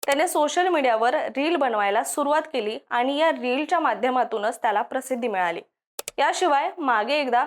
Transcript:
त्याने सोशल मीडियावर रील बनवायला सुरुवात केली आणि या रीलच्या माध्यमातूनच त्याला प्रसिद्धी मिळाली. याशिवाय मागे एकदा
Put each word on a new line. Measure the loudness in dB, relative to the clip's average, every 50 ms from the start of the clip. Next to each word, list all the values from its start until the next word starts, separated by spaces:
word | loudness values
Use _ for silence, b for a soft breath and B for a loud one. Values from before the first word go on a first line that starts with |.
| -2
त्याने | 0 0 2 0 0
सोशल | 2 0 0 2 2 0 0 2
मीडियावर | 2 2 2 2 2 2 2 2 2
रील | 0 -2 -4 -4 -2 0 0 0
बनवायला | 0 0 0 0 2 2 2 2 0 0
सुरुवात | 0 -2 -2 0 2 2 0 0 -2
केली | -4 -4 -4 -4 -6 -8 -8 -4
आणि | -2 -2 0 0 0
या | 2 2 2
रीलच्या | 0 0 -2 -2 -2 -2 -2 0 0 0
माध्यमातूनच | 2 0 0 0 0 0 2 0 0 0 -2 -2 -2 -4 -2 -2
त्याला | -2 0 0 0
प्रसिद्धी | -2 -2 -4 -6 -4 -4 -4 -4 -2 -2
मिळाली. | -2 0 0 -2 -2 -6 -10 _ _ _ _ _ _ -16 -14 -8 -4 0
याशिवाय | 0 0 0 2 2 2 2 2 0 -2 -4 -4
मागे | 0 0 2 2 2 0 0
एकदा | 0 0 2 2 0 0